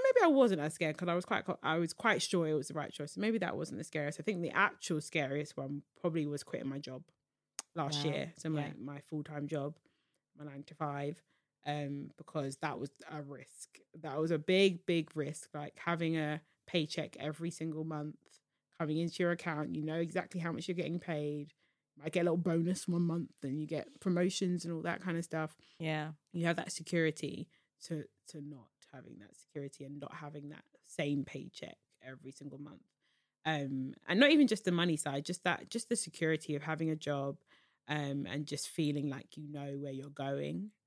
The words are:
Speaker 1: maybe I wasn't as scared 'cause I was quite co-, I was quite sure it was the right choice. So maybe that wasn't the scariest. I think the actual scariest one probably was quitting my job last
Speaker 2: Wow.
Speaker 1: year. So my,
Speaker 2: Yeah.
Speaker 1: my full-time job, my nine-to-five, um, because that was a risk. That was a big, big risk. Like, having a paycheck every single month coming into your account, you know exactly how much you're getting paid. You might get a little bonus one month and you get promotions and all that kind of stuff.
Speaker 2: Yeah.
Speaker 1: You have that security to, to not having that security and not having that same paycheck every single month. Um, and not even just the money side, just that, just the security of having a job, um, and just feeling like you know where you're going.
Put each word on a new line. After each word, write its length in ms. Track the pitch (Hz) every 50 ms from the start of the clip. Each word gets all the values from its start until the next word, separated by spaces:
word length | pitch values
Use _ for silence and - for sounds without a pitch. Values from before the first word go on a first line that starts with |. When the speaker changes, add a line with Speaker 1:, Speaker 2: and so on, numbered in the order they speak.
| 508
Speaker 1:
maybe 200 | 539 523 508 403
I 40 | 339
wasn't 340 | 285 269 254 233 190 160
as 120 | 143 156 -
scared 240 | - 170 156 156 -
'cause 100 | 175 175
I 40 | 170
was 120 | 175 175
quite 200 | - - - -
co-, 140 | - - -
I 160 | - 143 160 170
was 160 | 170 165 -
quite 260 | - - 233 208 190
sure 260 | - - - 180 165 156
it 60 | 156
was 160 | 151 160 -
the 40 | -
right 180 | 160 143 -
choice. 200 | - - - 151
So 100 | - -
maybe 160 | 202 214 226 226
that 160 | 190 - -
wasn't 220 | - 156 - - 104
the 60 | 147
scariest. 360 | - - 156 147 143 147 -
I 40 | 156
think 180 | - 208 175
the 80 | 170 160
actual 500 | - - 196 - - - - - 175 151
scariest 540 | 151 - - 160 143 131 139 147 151 - - -
one 260 | 139 135 143 143 - _ _ -
probably 260 | - 175 160 165 151
was 160 | 147 147 143 -
quitting 240 | - - 135 117 135
my 100 | 139 139
job 240 | 143 - 131 131 160 - _ _ _ _ _ _ _ _ _ - - - _
last 280 | 170 160 139 151 143 143
Speaker 2:
Wow. 80 | 156
Speaker 1:
year. 220 | 143 143 139 165 170 -
So 120 | - 160
my, 120 | 156 151
Speaker 2:
Yeah. 120 | 147 151 151 -
Speaker 1:
my 240 | 107 139 143 143
full-time 460 | - - - 151 143 - 156 147 143 143
job, 300 | 156 147 139 143 160 - _ _ _ _ _ _ _ _ _ _ _
my 100 | 143 147
nine-to-five, 760 | 147 139 139 143 - 160 - 160 147 143 143 143 143 160 - _ _ _ _ _ _ _ _ _ 147
um, 440 | 147 147 147 139 143 143 147 151 - -
because 400 | - - - 156 143 135 135 -
that 220 | - 151 131 -
was 100 | - - - _ - 156
a 140 | 143 151
risk. 580 | 147 139 143 127 131 - - - - - _ - - _ -
That 240 | 160 151 156 135 147
was 120 | 160 165
a 80 | 170 151
big, 440 | 151 - 185 190 196 190 180 170 - -
big 280 | 175 170 160 - -
risk. 380 | 156 147 139 151 - - - -
Like, 240 | 151 147 - - -
having 400 | - 175 170 165 170 160 165 160
a 240 | 156 151 151 156 - _ _ _ _
paycheck 500 | - - 175 151 151 - - 156 - - -
every 340 | - 151 151 - 170 170
single 320 | 160 - 160 165 151 156 156
month 560 | 160 156 151 147 151 151 - _ _ - - _ _ _ _ _ _ _ _
coming 180 | 160 151 151 160
into 240 | 170 165 - -
your 100 | 180 175
account, 440 | 175 170 - 175 160 151 151 - 165
you 80 | 156 151
know 160 | 156 156 165
exactly 400 | 170 165 165 185 165 - - 180
how 120 | 165 175
much 160 | 165 - - -
you're 60 | 180
getting 240 | 170 170 139 165 170
paid. 540 | - - 165 151 147 147 147 147 147 156 - _ _ _ _ _ _ _ _
You 60 | - 143
might 100 | 160 151
get 80 | 180
a 20 | 175
little 140 | 175 170 180
bonus 500 | 160 175 165 170 165 170 185 185 - -
one 160 | 175 170 175
month 400 | 170 160 170 - - - _ -
and 180 | 135 135 151
you 60 | 151 151
get 320 | 165 147 - - - -
promotions 680 | - 196 175 175 180 185 185 - 202 180 180 175 160
and 80 | 170 170
all 80 | 160
that 200 | - 170 170 -
kind 160 | 180 185 165 170
of 40 | 165
stuff. 320 | - - 160 156 156 - _ _ - - _
Speaker 2:
Yeah. 360 | 165 156 156 151 151 160 156 - _ _
Speaker 1:
You 140 | - 175 165
have 100 | 170 170
that 160 | 170 - 180
security 760 | - - 170 - - 170 165 160 156 - - 139 - - 165 - _ _ _ _ _ _ -
to, 220 | - 170 151 - - _ _ _ -
to 120 | - 160
not 280 | 143 147 147 135 113 _ _ _ - _
having 260 | - 135 123 - - -
that 160 | 104 - -
security 500 | - - _ _ 151 139 139 - - 143
and 140 | 135 143 147
not 140 | 156 - -
having 360 | 165 156 147 151 151 143 143
that 140 | 151 - - _ _ - _ -
same 360 | - - 156 147 143 143 135
paycheck 520 | - - - - - - - - - - - _ _ _ _
every 300 | - 131 131 131 - 131
single 280 | 139 - 139 143 135 135
month. 220 | 147 156 - - _ _ _ _ _ _ _ _ _ _ _ _ _
Um, 480 | 156 160 147 143 135 139 131 131 135 - - _ -
and 120 | - 202
not 100 | 269 285
even 160 | 320 294 294 233
just 160 | 220 185 -
the 60 | 185
money 240 | 175 170 170 175 160
side, 300 | 151 - 156 139 143 160
just 180 | - 180 - -
that, 260 | 180 165 - - -
just 200 | - 233 - -
the 60 | 240
security 600 | 226 - - - - 170 160 160 156 160 - 151
of 60 | 143 143
having 260 | 160 160 156 165 160
a 40 | 156
job, 420 | 156 - 156 147 139 135 139 135 - _ _ _ _ _ _ _ _ _ -
um, 380 | 151 151 143 139 139 143 139 -
and 180 | 110 147 151
just 240 | 143 147 135 - -
feeling 400 | - - 160 147 143 147 139 147
like 260 | 139 139 - - -
you 80 | - 151 147
know 280 | 147 143 143 143 139 139
where 140 | 143 143
you're 180 | 135 131 135 139
going. 640 | 139 - 139 139 139 139 143 147 160 175 196 214 - _ _